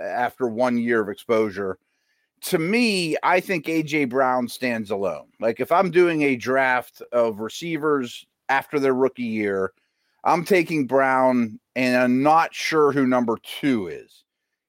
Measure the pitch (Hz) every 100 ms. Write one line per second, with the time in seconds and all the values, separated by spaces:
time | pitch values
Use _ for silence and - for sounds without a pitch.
0 | 90 101 120 - 123 110 127 120 117 117
1 | 104 101 - 113 110 95 95 92 _ _
2 | _ _ _ _ - 180 165 233 233 190
3 | 165 147 151 185 190 180 160 160 151 151
4 | 131 131 127 127 120 - 127 113 101 101
5 | 95 73 - _ 113 113 127 170 190 165
6 | 175 160 143 123 117 135 131 127 - -
7 | - 120 117 104 110 - 170 160 151 143
8 | 120 - - _ - 135 - 147 135 127
9 | 131 - 120 110 101 98 95 - _ _
10 | _ _ - 165 165 190 165 160 123 135
11 | 135 131 131 123 113 110 _ 123 127 123
12 | 127 127 147 160 160 - - 156 143 139
13 | 127 127 117 110 - - 147 117 87 67
14 | - _ _ _ _ _